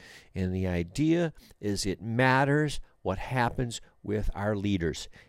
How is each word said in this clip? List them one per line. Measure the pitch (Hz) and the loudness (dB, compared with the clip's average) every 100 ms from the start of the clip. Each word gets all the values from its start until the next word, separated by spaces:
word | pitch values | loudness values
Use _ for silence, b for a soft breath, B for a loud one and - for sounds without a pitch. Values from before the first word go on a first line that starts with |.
| B B B | B B B
And | - 92 | -4 -2
the | 92 92 | 0 0
idea | 87 85 - 156 170 165 - b - | -2 -2 0 2 2 0 -6 b -8
is | 104 101 101 | -4 -2 -2
it | - | -4
matters | 110 113 131 131 139 147 151 - - _ | -2 2 4 6 4 4 2 -4 -8 _
what | - 95 | -4 -4
happens | - 127 117 123 120 - b b | -2 0 0 0 -6 -6 b b
with | 104 104 - | -4 -2 -2
our | - 104 | -2 -2
leaders. | 104 101 95 82 - - b | 0 2 2 0 -2 -10 b